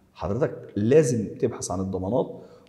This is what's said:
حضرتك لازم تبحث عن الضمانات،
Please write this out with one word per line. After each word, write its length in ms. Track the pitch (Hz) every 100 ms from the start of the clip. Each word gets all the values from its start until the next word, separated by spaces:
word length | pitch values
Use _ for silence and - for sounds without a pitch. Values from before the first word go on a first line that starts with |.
| _
حضرتك 580 | - 80 107 147 - - -
لازم 480 | 107 143 147 113 101 -
تبحث 320 | 120 - -
عن 100 | 95
الضمانات، 600 | 95 92 92 123 185 - - -